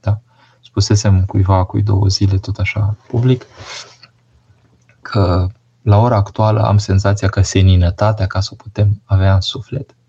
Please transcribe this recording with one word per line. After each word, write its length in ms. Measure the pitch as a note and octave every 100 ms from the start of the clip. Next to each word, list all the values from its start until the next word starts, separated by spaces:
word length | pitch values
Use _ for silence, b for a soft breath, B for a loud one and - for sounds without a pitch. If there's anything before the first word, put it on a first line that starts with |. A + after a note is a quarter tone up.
Da? 200 | - G#2 _ b b b
Spusesem 640 | - - G2+ G#2 G#2+ F#2+
cuiva 320 | F#2+ G#2 F#2+ F#2+
acum 240 | F2+ G#2
două 280 | G#2 G2 G2+
zile, 300 | F#2+ G2 F#2+
tot 200 | G2+ G#2
așa, 380 | G2+ G#2 G#2 G#2+ _
public, 380 | B2 B2 B2+ - B B B B B B _ _ _ _ _ _ _ _ _
că 460 | - G#2+ F2+ F2 F#2 - _ _
la 160 | - G2+
ora 180 | A#2+ A2
actuală 460 | G2+ - G#2+ G#2+
am 160 | A2 G2+
senzația 500 | G2+ G2 G2 G2+ G2
că 140 | -
seninătatea, 840 | F#2+ F#2+ F#2+ F#2 F2 F#2+ G#2 G#2+ F#2+
ca 140 | G2
să 100 | F#2+
o 40 | -
putem 460 | - G#2 G#2 G#2
avea 300 | _ G2 F#2+
în 60 | F#2+
suflet 540 | F2+ - - C#3 - _